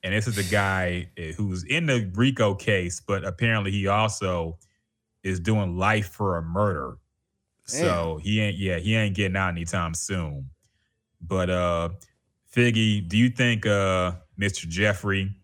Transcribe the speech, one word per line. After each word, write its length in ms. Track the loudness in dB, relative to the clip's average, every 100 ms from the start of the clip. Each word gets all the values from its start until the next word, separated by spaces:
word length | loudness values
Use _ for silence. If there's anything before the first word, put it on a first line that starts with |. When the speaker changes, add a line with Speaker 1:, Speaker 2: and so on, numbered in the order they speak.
Speaker 1:
And 100 | 0
this 140 | -2 0
is 100 | -2
a 60 | 0
guy, 580 | 2 2 2 0 -2 -6 -10
eh, 140 | -10
who's 300 | -4 -4 -4
in 240 | -2 -2 2
the 240 | 0 0
rico 400 | 2 2 4 2
case, 480 | 2 0 0 0 -6
but 240 | -4 -4 -4
apparently 460 | -2 0 0 0
he 160 | -2 2
also 720 | 2 2 0 -2 -2 -4 -8 _ _ _ _ _ _
is 160 | -4 -2
doing 380 | 2 2 2 0
life 340 | 2 2 -2
for 260 | -2 -2 -2
a 60 |
murder. 540 | -2 0 0 0 -6 -12 _ _ _ _ _ _ -10
So 520 | 0 0 2 -2 -4
Speaker 2:
Damn. 20 |
Speaker 1:
he 200 | -2 0
ain't, 180 | 0 -2
yeah, 180 | -2 -2
he 180 | 0 2
ain't 200 | 2 0
getting 200 | 0 0
out 140 | 0
anytime 460 | -2 -4 -4 -4 -4
soon. 560 | -4 -4 -4 -8 -12 -16 _ _ _ _ _ _
But, 280 | -4 -2 0
uh, 400 | 2 2 0 -2 -6 -16 _ _ _ _ 2
Figgy, 500 | 4 4 2 2 0
do 120 | 4
you 100 | 4
think, 360 | 4 2 2 2
uh, 480 | 2 4 2 0 -2 _ -2
Mister 300 | -2 -2 -6
Jeffrey 680 | 0 2 2 0 0 -2 -6